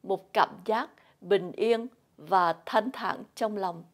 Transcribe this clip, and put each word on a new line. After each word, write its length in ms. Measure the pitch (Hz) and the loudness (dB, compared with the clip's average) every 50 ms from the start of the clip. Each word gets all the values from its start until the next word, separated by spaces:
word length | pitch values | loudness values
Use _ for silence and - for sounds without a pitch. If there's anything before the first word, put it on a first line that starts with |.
| - | -4
một 300 | 180 196 - - _ _ | -4 -6 -6 -6 _ _
cảm 160 | 220 247 - 226 202 180 | 2 2 2 0 -14 -4
giác 260 | - 214 226 277 - _ _ _ _ _ _ | -4 -2 -2 -2 -6 _ _ _ _ _ _
bình 320 | - 175 202 196 175 180 - | 0 2 2 2 2 -2 -4
yên 340 | - - 226 233 226 233 254 _ _ _ _ _ | -2 2 2 2 2 0 -8 _ _ _ _ _
và 380 | - 151 156 185 185 175 170 160 - _ | -20 -6 0 2 4 4 4 0 -2 _
thanh 240 | - - 330 208 254 | 0 0 0 0 0
thản 320 | 269 - 226 190 165 - 202 _ _ | -6 -6 -6 -6 -6 -6 -10 _ _
trong 220 | - 240 214 214 | -4 -4 -4 -2
lòng. 280 | 208 190 185 170 165 170 _ | -4 -4 -4 -6 -8 -14 _